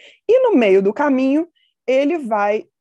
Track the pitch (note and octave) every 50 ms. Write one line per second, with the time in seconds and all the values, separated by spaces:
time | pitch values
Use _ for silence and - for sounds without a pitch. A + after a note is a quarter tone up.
0 | - - _ _ _ - G#4+ C5 C5 A#4+ G#4 C#4 A#3 G3+ F#3+ G3 G3 G3 G#3 -
1 | C#4+ D4 C4+ B3+ C4 C4+ C4+ D4+ E4 E4+ _ _ _ _ _ _ _ - B3+ C4
2 | C#4+ C#4+ F4 E4+ C#4+ G#3+ A3+ G#3 G3+ G#3 G#3 A3 - _ _ _